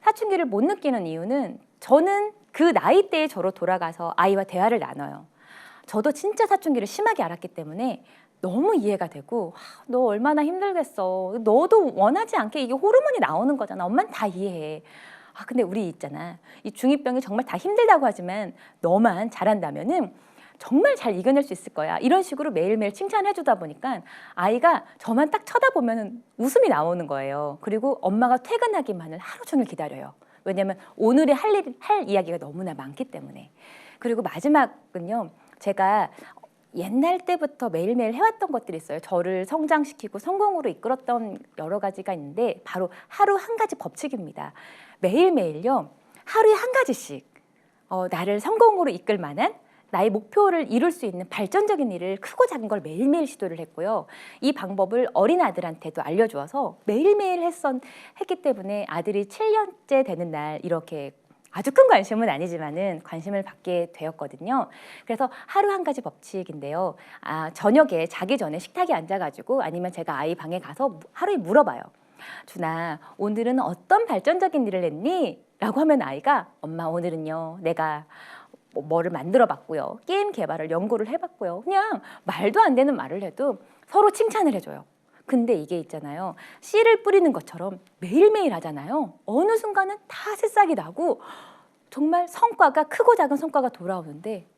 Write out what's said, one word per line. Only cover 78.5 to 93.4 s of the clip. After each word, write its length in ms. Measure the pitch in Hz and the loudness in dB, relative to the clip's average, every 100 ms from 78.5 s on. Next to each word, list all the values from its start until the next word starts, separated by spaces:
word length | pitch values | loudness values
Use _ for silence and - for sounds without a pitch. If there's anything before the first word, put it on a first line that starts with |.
| - _ | -20 _
뭐, 100 | - | -10
뭐를 280 | 147 165 170 | -2 0 0
만들어 340 | 156 156 226 233 | -4 0 4 4
봤고요. 520 | 135 - 160 - 226 - | 0 -6 -6 -6 -10 -4
게임 260 | 381 403 | -2 -2
개발을 400 | 311 165 160 156 | -4 -6 -6 -4
연구를 380 | 160 202 226 214 | -2 0 -2 -2
해봤고요." 540 | 320 359 _ 190 175 | -4 -8 _ -8 -6
그냥 360 | 277 381 427 - - - | 0 0 0 -4 -10 -12
말도 380 | - 156 202 214 | -8 -2 0 4
안 140 | 427 254 | 4 4
되는 200 | 277 247 | 2 0
말을 280 | 131 175 | -6 -8
해도 340 | 196 - 277 220 - _ _ | -10 -4 -4 -4 -10 _ _
서로 240 | 392 415 | 4 4
칭찬을 420 | 403 440 440 339 | 4 0 2 2
해줘요. 320 | 202 - - - _ _ _ - | 0 -6 -16 -18 _ _ _ -2
근데 280 | 254 233 | 0 2
이게 260 | 190 151 175 | 0 0 -6
있잖아요. 560 | 156 160 143 147 185 165 - - | -6 -12 -10 -8 -10 -10 -20 -20
씨를 440 | - 415 453 440 | -2 4 6 6
뿌리는 280 | - 392 339 | 6 4 4
것처럼 480 | 185 - 165 185 190 _ _ | 0 -8 -10 -10 -10 _ _
매일매일 540 | 180 233 415 427 349 185 | -2 6 6 6 0 -2
하잖아요. 580 | 165 147 143 285 233 - - | -8 -10 -6 -4 -4 -8 -2
어느 300 | 226 381 453 | 0 2 2
순간은 420 | 440 392 381 415 _ | 0 0 -2 -4 _
다 280 | - - 415 | -12 -8 -4
새싹이 400 | 427 427 392 277 | 0 4 4 2
나고 460 | 156 180 339 - - - - - _ _ _ | -4 -4 -2 -2 -6 -20 -20 -20 _ _ _
정말 380 | - 302 349 349 | -2 0 2 -2
성과가, 560 | - 466 - 320 - | 0 0 6 4 6
크고 320 | 302 - 453 453 | 0 4 4 6
작은 220 | 294 | 4
성과가 320 | 277 | 0